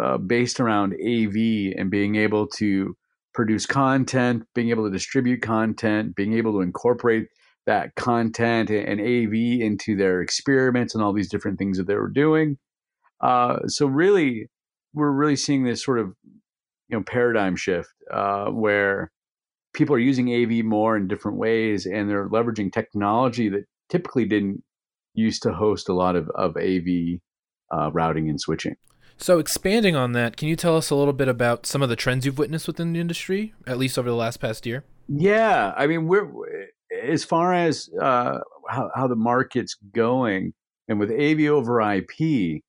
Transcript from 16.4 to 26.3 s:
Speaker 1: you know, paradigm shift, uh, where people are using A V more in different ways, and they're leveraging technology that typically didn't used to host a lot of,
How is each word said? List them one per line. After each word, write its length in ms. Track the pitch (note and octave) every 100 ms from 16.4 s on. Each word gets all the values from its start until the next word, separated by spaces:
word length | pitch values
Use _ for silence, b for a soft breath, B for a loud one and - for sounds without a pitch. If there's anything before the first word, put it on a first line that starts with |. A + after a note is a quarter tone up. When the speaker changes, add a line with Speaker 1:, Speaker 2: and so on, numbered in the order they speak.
| _ _ _ _ _
Speaker 1:
you 80 | A2+
know, 60 |
paradigm 520 | - B2 A#2+ A2+ F#2+ F2
shift, 320 | - F2 - _ -
uh, 320 | G2+ G2+ G2+ G#2
where 680 | A2 G#2+ G#2 G2+ G2 F2+ _ _ _ _ _ _
people 200 | - D3
are 60 | C3
using 300 | B2+ B2+ B2
A 160 | A#2+ A#2
V 160 | A#2
more 340 | A2 G#2+ A2 G#2+
in 140 | F#2+
different 280 | G2+ A2 G2
ways, 480 | A2 A2+ A2 G2+ F#2
and 240 | G#2 G2+
they're 200 | G2+ F#2+
leveraging 420 | A2 A#2 A2+ F#2+
technology 760 | - A2 G2+ G2+ A2+ B2+ A#2 G#2+
that 160 | G2+ - _ _
typically 340 | F3+ F3 B2+
didn't 400 | G2+ G#2 G2 G2+ - _ _ _ _
used 300 | - A2 -
to 80 | A#2
host 380 | D#2+ G#2+ F#2+ -
a 40 |
lot 220 | F2+ F2+ F2
of, 140 | D#2+